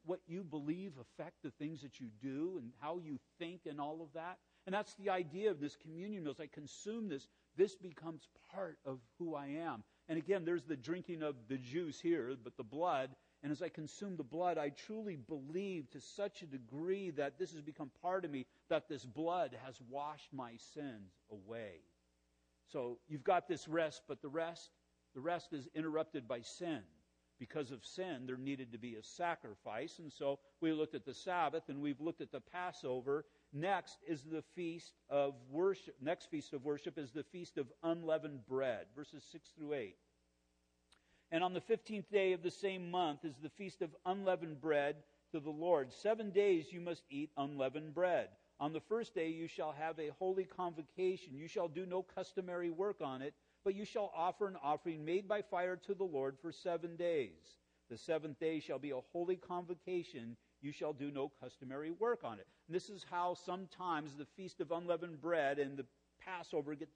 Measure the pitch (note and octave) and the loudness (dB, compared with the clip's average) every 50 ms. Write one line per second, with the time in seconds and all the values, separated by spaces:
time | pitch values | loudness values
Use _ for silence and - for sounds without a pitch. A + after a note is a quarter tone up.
0 | - D#3+ F#3 F3+ _ D#3+ E3 F#3+ F#3+ D3+ D#3 D3+ C#3+ D3+ E3 F3+ G3 G3 C#3 B2+ | -4 -4 -4 -4 _ -6 -4 -4 -4 -4 -4 -2 0 0 -2 -2 -2 -8 -10 -12
1 | A#2 - - - D3+ F3 _ _ - C#3 - - D3 D#3 E3 C3+ C#3+ B2+ - - | -16 -16 -10 -10 -10 -10 _ _ -10 -10 -6 -4 -6 -4 -4 -6 -10 -12 -10 -8
2 | B2+ A2+ G#2+ G#2 C3 C3+ C3+ C#3+ E3 F#3 F#3+ D#3+ A#2 A#2+ B2+ - D3 D3+ E3+ F3+ | -10 -10 -8 -6 -6 -4 0 0 0 0 -2 -4 -6 -8 -10 -8 -6 -4 -4 -4
3 | E3 D3+ C#3 B2 _ _ _ - F3 E3+ F#3 E3+ - D#3+ C#3+ D3 C#3+ D3+ D#3+ E3 | -4 -4 -6 -6 _ _ _ -8 -8 -8 -8 -8 -8 -8 -4 -2 -2 -2 -2 -6
4 | E3 C#3+ C#3 D#3+ E3 F3+ F3+ - _ _ _ _ - F#3+ F#3 G#3+ G#3 - - - | -8 -8 -8 -6 -6 -6 -8 -10 _ _ _ _ -4 0 0 0 0 -2 -8 -2
5 | G3 G3+ F#3 F#3 F3 C#3+ D#3 F#3+ G#3+ G#3+ F3 C#3+ C#3+ C#3 - - - D#3+ D#3+ E3 | 2 2 4 4 2 0 -2 2 4 4 4 4 -2 -4 -4 -8 -14 -12 -8 -6
6 | F#3+ G#3+ G#3+ F#3+ D#3 C#3+ C3+ - D#3 - - D#3 D3 C3+ - - - G#3 A3+ A#3 | -6 -4 -4 -2 -2 -4 -4 -4 -8 -10 -10 -12 -12 -12 -12 -6 -4 -4 -2 -2
7 | G#3+ F#3+ C#3+ C#3 - - _ _ _ _ - E3 G3 G3+ - - F3 F3+ D3 - | 0 0 -2 -2 -4 -10 _ _ _ _ 6 6 6 6 6 -8 -12 -12 -12 -8
8 | D#3+ E3 D#3+ - - - _ - - - - - F#2+ E2+ - _ - C#3 C3 B2+ | -8 -8 -8 -10 -14 -20 _ -20 -20 -12 -6 -6 -6 -6 -6 _ -6 -6 -6 -6
9 | A#2 _ _ - F3 E3 D#3 C#3+ C#3 C#3 C#3+ D#3+ E3+ D#3+ B2+ A2+ - _ _ _ | -8 _ _ -6 -4 -2 -2 -4 -4 -4 -4 -2 -2 -4 -4 -6 -8 _ _ _
10 | _ - D#3+ E3 C#3+ F3+ G3+ F#3+ D#3+ E3+ F3 E3 B2+ D#3 D3+ C3 A2 D3 F3 F#3 | _ 0 0 0 4 4 4 4 6 2 2 2 2 0 -2 -2 0 -2 -2 -2
11 | E3 - E3+ D#3+ D#3 D3 C#3 B2 A2 A2+ C3+ B2+ B2+ A#2+ C#3 F3 F3 D3+ C3+ - | -2 -4 -4 0 0 -2 -2 -2 -4 -4 -2 -2 -2 -2 -2 -2 0 -2 -4 0
12 | - E3 E3+ D3+ A#2 B2+ C3+ B2 A2+ B2 - - A#2+ G#2 C#3 D3+ F3 F3+ D#3 C3 | 4 4 4 4 4 0 -2 -4 -6 -12 -8 -8 -8 -6 0 2 2 4 4 4
13 | C3+ C3+ C3 _ _ _ _ - - C#3+ D3+ - F#3 D#3+ - E3 D#3 C#3+ - - | 2 0 -6 _ _ _ _ -6 -2 -2 -2 0 -2 -4 -4 -6 -8 -8 -6 -8
14 | G#3 G3+ F3+ D#3 C#3 A#2 C#3+ E3+ F3+ F3 E3 - D3 C#3+ C#3 - - - G#3+ A3 | -6 -6 -4 -4 -4 -2 0 2 4 4 4 4 2 0 -2 -4 -8 -6 -6 -4
15 | G#3+ G#3 E3+ C3+ A2+ - D#3+ C#3 C3 D3 D#3+ F#3+ G3+ G3 F#3 D#3+ C3+ - - C3+ | -4 -4 -4 -6 -4 -6 -6 -6 -4 -4 -2 -2 -2 0 -2 -4 -6 -8 -12 -14
16 | - - - G3+ G3+ G3 - - F3+ D3 C3+ B2+ A#2 A2 C3 D3 E3 F#3 F#3+ G3+ | -14 -10 -4 -4 -4 -4 -4 -8 -10 -8 -8 -10 -8 -8 -6 -4 0 0 0 0
17 | G3 F3+ D3 D3 C#3+ C#3+ C3+ D3 F#3 E3 D#3+ D3+ C#3+ D#3 - - D3 B2+ _ - | 0 -2 0 0 0 0 0 -4 -4 -4 -4 -10 -10 -10 -8 -8 -8 -8 _ -4
18 | - F3+ F#3 F#3+ F3 D3+ C#3+ C3 B2 _ _ _ _ - E3+ D3+ - - D3+ B2 | 0 2 2 2 0 0 -2 -4 -4 _ _ _ _ 2 2 2 2 0 -8 -8
19 | B2+ B2 G#2 D3+ E3 E3 F3 F3+ D#3 C3 B2 A2+ C3 C3 B2+ - B2 A#2 C3 C#3 | -8 -8 -4 0 0 2 2 2 2 0 -2 -8 -12 -12 -12 -14 -12 -6 -4 -4
20 | D3 D3+ D3+ D3 - - C#3 C3 B2 A#2 A#2 A#2 - - - D3+ C#3+ C3+ A#2 G#2 | -4 -4 -6 -8 -12 -10 -6 -6 -6 -6 -8 -14 -16 -12 -8 -6 -6 -6 -6 -8
21 | G2 F#2 _ _ _ - G#2+ G2+ F#2 G#2+ A2+ A#2 A2 G2 F2 D#2 - _ _ _ | -12 -16 _ _ _ -14 -14 -14 -10 -8 -6 -6 -6 -6 -10 -12 -18 _ _ _
22 | _ _ _ _ _ _ _ _ _ _ _ _ _ - - C#3+ A#2+ B2 A#2+ - | _ _ _ _ _ _ _ _ _ _ _ _ _ -6 -4 -2 -2 -2 -4 -8
23 | _ - D3+ C#3 B2 G3 F3+ F3 - - E3 C#3 - D#3 D#3 E3+ D#3+ D3+ - - | _ -8 -8 0 4 6 6 6 4 0 -4 -4 -2 0 2 2 2 2 0 -6
24 | - - C#3 - - C#3 C#3 E3 E3 E3+ E3+ - - - _ _ _ _ _ _ | -8 -8 -8 -8 -6 -4 -2 -2 -2 -2 -4 -10 -16 -20 _ _ _ _ _ _
25 | _ _ - C3 C3+ E3+ F3 E3 E3+ - E3 C#3 B2+ - - D#3 D#3+ D#3+ D3+ D#3+ | _ _ -10 -4 0 0 0 0 -2 -6 -6 -6 -6 -4 -4 -2 -2 2 2 2
26 | D#3 - - C#3+ A#2+ A2 B2+ A#2+ A2+ - - - F3+ E3+ D3+ A2+ F#2 - - _ | 2 2 -2 -6 -2 -2 -4 -4 -4 -8 -8 -6 -4 -2 -2 -4 -6 -12 -20 _
27 | _ _ _ _ _ _ _ - B2 - - D#3 C#3 A#2 C#3 A2 - - - F#3 | _ _ _ _ _ _ _ -14 -12 -4 -2 -2 -2 -2 -6 -10 -10 -10 -6 -4
28 | F#3 F3+ D3+ B2 C3 B2+ B2+ B2+ C3 C#3 C#3 C3 C3 A2+ A#2 A2 A#2 A#2+ A2+ G#2+ | -4 -4 -4 -4 -4 -4 -4 -2 -2 -2 -2 -4 -6 -8 -8 -8 -8 -6 -8 -8
29 | G#2+ - - - - - A2 - - A#2 G#2 - - A#2+ G#2 A#2 D#3 E3+ - - | -10 -12 -4 -2 0 0 0 -2 -4 -12 -12 -10 -8 -4 -2 -2 -4 -4 -8 -10
30 | D#3+ C#3+ - - C#3+ C#3 C#3 - _ _ _ - E3 D#3+ D#3 D#3 D#3 D#3 - B2 | -12 -12 -6 0 2 2 2 0 _ _ _ 0 2 4 4 4 2 0 0 -6
31 | - C3+ B2 - - F#3+ F3+ F3 D#3+ C#3+ D3+ E3 - - C3+ C#3+ D3 D3 C3+ B2+ | -6 -6 -8 -6 -2 0 4 4 4 4 4 0 -2 -2 -4 0 0 0 0 2
32 | D3+ E3+ D3+ - C#3+ - - B2+ - - - F3+ F3+ F3+ - - - C3 B2+ B2+ | 0 -2 -2 -2 -6 -6 -6 -8 -8 -6 -6 -4 -4 -4 -4 -4 -2 0 0 0
33 | A#2+ C#3 C#3+ D#3 D3+ _ _ _ _ - C#3+ C#3+ E3 G3 G3 F3 - - - - | 4 2 2 2 2 _ _ _ _ -8 -4 0 4 4 4 4 2 -4 -16 -12
34 | - D#3 E3 C3 C3+ D#3+ D#3+ D#3 - _ - F3+ F3 E3 E3 E3+ - - _ _ | -4 -4 -4 -4 -2 -4 -6 -6 -6 _ -6 -4 -4 -4 -4 -6 -10 -14 _ _
35 | _ - C#3 C#3+ C#3 C#3 C3 B2 B2 C3 C#3 E3 F#3 G3 F#3+ - - D3+ - - | _ 2 4 4 4 4 2 -4 -12 -4 2 4 6 6 4 2 -4 -16 -12 -4
36 | C3 D#3 F3+ - - - E3 D3 B2+ - D3+ C3+ B2 D3 D3 C#3+ - F3 C#3 E3 | 0 0 0 0 -2 -4 -4 -4 -2 -2 -6 -2 0 0 0 0 0 -6 -4 -4
37 | C#3+ A#2 B2 D3+ C3+ - - F3+ E3+ - - D#3 C3+ A#2+ - - E3 E3 E3 E3+ | -6 -4 -4 -6 -6 -6 -8 -10 -8 -4 -2 -2 -2 -2 -4 -2 0 2 2 2
38 | E3 D#3+ D#3+ D#3 D3 D3+ C#3+ C3 G#2 - C3 C3+ C3+ B2+ A2 F#2+ F2 G2 A2+ C#3+ | 2 2 2 2 2 -2 -6 -8 -4 0 2 2 4 2 2 0 -4 -10 -10 -12
39 | D3 - D#3 C#3 - - - D#3+ _ - - D#3+ D3+ D3 D3 C3+ G#2+ F#2 - _ | -12 -12 -12 -16 -16 -14 -18 -18 _ -18 -12 -8 -2 -2 0 0 -2 -4 -8 _
40 | _ _ _ _ _ _ _ _ _ _ _ _ _ _ _ _ _ _ - _ | _ _ _ _ _ _ _ _ _ _ _ _ _ _ _ _ _ _ -20 _
41 | _ _ _ _ _ - E3 E3 F#3 F#3 F3+ D#3+ - - A3+ - - - A3 G3+ | _ _ _ _ _ 0 2 4 4 4 2 0 4 4 4 4 4 -4 -6 -4
42 | - - G3+ G3 F#3+ F#3 F#3 E3+ E3+ F3 - - G3+ F#3+ F#3+ F#3 F3 F3 F3 F3+ | -4 4 6 6 8 6 4 4 2 -2 -2 0 -2 -2 0 0 -4 0 2 4
43 | F3 D3+ C#3+ - - D#3 B2+ C3 D#3 D3 - - G3 F3 - - F3+ D3+ D#3+ - | 4 2 2 -2 -6 -8 -6 -6 -10 -10 -8 -6 -8 -8 -2 -2 -4 -4 -4 -4
44 | - F3+ F#3+ G3+ G3 F#3 F3+ D#3+ E3+ D#3+ D3+ C3 D3+ D#3+ D3 C#3+ C#3+ D3 D3+ D3 | -2 0 0 2 4 4 4 2 0 -6 -6 -2 4 6 6 6 6 4 0 -2
45 | - _ _ _ _ - - D#3+ C#3 D#3 D3+ D3+ E3 F3+ E3+ C#3+ C3 B2 - - | -8 _ _ _ _ -6 -4 -4 -2 -2 -2 0 6 6 6 6 6 0 -4 0
46 | - G#3 A3+ A3 G#3+ G3+ F3 G3+ G3+ G3+ F3+ D#3+ C#3 - F3+ E3+ F3 F3 D#3+ - | 4 4 4 4 2 4 6 6 8 8 6 6 4 -2 -8 -6 -4 -4 -4 -6
47 | - - C#3+ C#3+ D3+ D3+ - C#3+ C#3 C#3+ D3 C#3 C3 C3+ C3 D3+ D#3 D#3 C#3 E3+ | -6 -8 -4 -4 -4 -4 -2 -2 -2 -2 0 0 0 0 0 -2 -6 -4 2 4
48 | F3+ F3+ E3+ C3 G#2 F#2 G2+ _ _ _ _ - C#3+ D3+ D#3+ D3+ - - G#3+ A#3 | 4 6 6 4 2 0 -8 _ _ _ _ -2 -2 0 0 -2 0 0 0 0
49 | A3 - - F#3 D#3+ D#3+ D#3+ E3 E3 - - - D#3+ D3+ C#3 D3 D#3+ E3 D#3+ E3 | 0 -2 -2 0 0 0 0 -2 -4 -4 -2 -2 -2 -2 -2 -2 -2 -2 -2 -2
50 | D3+ D3+ C#3 - F#3+ F#3 F#3+ F#3+ F#3 F#3+ - - F3+ F3 D#3+ D#3+ D3 - - F#3 | -4 -4 -2 0 0 2 2 2 0 0 -2 -2 -2 -2 -2 -4 -10 -8 -2 2
51 | F#3 F#3 F#3+ F3+ - D3+ C3 C#3 D#3+ D#3+ - G#3 F3 E3+ C#3+ F3 F#3+ F3+ F3+ F#3+ | 2 2 2 2 -4 -10 -8 -8 -8 -2 0 0 0 0 0 -4 -2 0 0 0
52 | F#3 - - F#3+ F#3 - - G3 F3+ F3+ F3 F3 F3 E3+ E3 E3 G3 G#3 G3 - | 0 -2 -6 -6 -6 -2 -4 -4 -2 -2 -2 0 0 0 2 2 2 2 2 0
53 | D#3 C3+ C3 B2+ C#3 D3 - _ _ _ _ _ - G3 G3 G3+ G#3+ - - A3+ | -2 -2 -2 -2 -4 -6 -6 _ _ _ _ _ 0 2 2 2 -2 0 0 0
54 | G3+ E3+ - E3 E3+ F#3 F3 - G#3 G3 F#3 D#3+ C#3 C#3+ D3+ D3 - F3 D#3+ D#3 | 0 2 2 4 4 4 4 2 0 0 0 0 2 2 2 2 2 -2 -2 -2
55 | D3+ D#3+ F3 G3+ G3+ F#3+ G#3 G#3 G3+ - F#3+ F3 F3+ F#3 F#3 F3+ - - G3 F3+ | 0 2 2 2 4 2 0 0 2 0 2 2 2 2 0 -2 -2 -4 0 0
56 | G3 F3+ D3 C3 C3+ F#3 C3+ - - E3 D3+ - - F3+ E3+ E3 E3+ E3+ E3+ E3 | 0 2 2 2 2 2 0 -2 -8 -8 -8 -2 0 0 2 2 0 -4 -2 2
57 | F3 F3 E3 D3 A#2+ F#2 D#2+ - - - - _ _ _ _ _ _ - A#2+ - | 2 4 6 4 2 2 -4 -16 -20 -20 -20 _ _ _ _ _ _ -12 -12 -8
58 | - F3 D#3+ D#3 D3+ D3+ C3+ - D#3+ D#3+ D#3+ D3+ - - C#3+ C3 C#3+ C#3+ C3 B2+ | 2 2 2 2 2 -2 -4 0 2 2 2 2 0 0 -2 -2 0 0 -2 -2
59 | - - - F3 F3 F3+ F#3 E3+ - - F3+ F3+ F3 E3 F3+ D3 - F3 F#3 F3 | -4 -2 0 0 4 4 2 2 0 -2 -2 -2 0 -2 -6 -6 -2 0 0 0
60 | E3+ - - B2 A#2 A#2 A#2+ - _ _ _ - C#3 C#3+ D3 - E3 D3+ D3 B2 | 0 -2 -8 -8 -8 -8 -10 -10 _ _ _ -8 -6 -6 -4 0 -2 -2 0 0
61 | C#3+ D3 C#3+ C3+ C#3 C#3 _ - C3 B2+ - - C3+ B2+ C3 C#3+ D3+ E3 E3+ F3 | -4 -2 0 0 0 0 _ -8 -12 -12 -12 -12 -10 -8 -6 -4 -4 -4 0 2
62 | A3 A#3+ A#3 A3+ - A#2 A2 G2 F#2+ _ _ _ _ - D#3+ F3+ - G#3+ G3+ F3+ | 2 2 2 2 0 -6 -6 -6 -12 _ _ _ _ -2 -2 -2 -2 -4 -12 -12
63 | - - F3+ F3 F3+ F3+ F3 - - F#3 F3+ F#3+ F#3+ - - - F3+ F3 D#3+ D3+ | -10 -4 0 2 2 2 0 0 -2 -4 -4 -4 -4 -8 -8 -4 0 2 2 2
64 | D3+ D3 C3+ D3 C#3+ - - G3 F#3 F3 - - E3 C3+ E3+ E3+ F3 F3 E3+ E3 | 0 -2 -6 -8 -10 -10 -8 -10 -10 -8 -4 -4 0 0 0 0 4 2 2 2
65 | F3 F3 D#3+ C#3 D#3 E3+ E3+ D#3+ C#3+ C#3 C#3+ D3 C#3 C#3 C#3 C#3 B2 - _ _ | 2 -4 -6 -4 2 4 6 6 6 6 6 4 2 2 0 -4 -6 -8 _ _
66 | _ _ _ _ - F#3+ F#3 F3 E3+ - F3+ D3+ C#3 D3 D3+ C#3 D#3+ D3 _ | _ _ _ _ -8 -8 -6 -6 -6 0 0 0 0 0 -4 -4 -6 -10 _